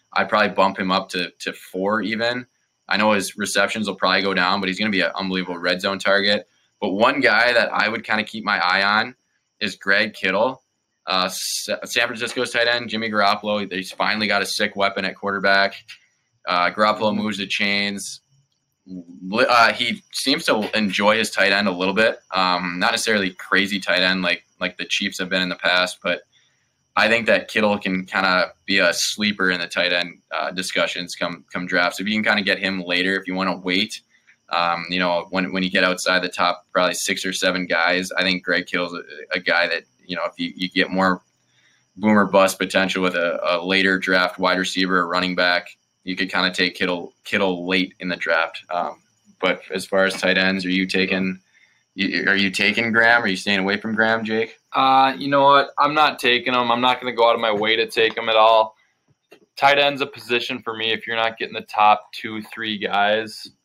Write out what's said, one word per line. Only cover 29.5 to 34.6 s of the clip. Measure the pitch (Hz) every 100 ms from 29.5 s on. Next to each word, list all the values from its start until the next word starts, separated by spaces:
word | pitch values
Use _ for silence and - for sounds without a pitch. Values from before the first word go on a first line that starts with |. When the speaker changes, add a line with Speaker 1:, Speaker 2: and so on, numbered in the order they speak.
Speaker 1:
in | 90
the | 85
tight | - 90
end, | 87 87 - _
uh, | 80 -
discussions | 90 90 95 85 - 87 -
come, | 87 85 -
come | 92 90
draft. | 90 87 -
So |
if | 98
you |
can | 110
kinda | 110 104
get | 98 92
him | 95 95
later, | 87 90 92 95
if | 92
you |
wanna | 92 95 90
wait, | 90 90 110 - - _ _ _ _
um, | 87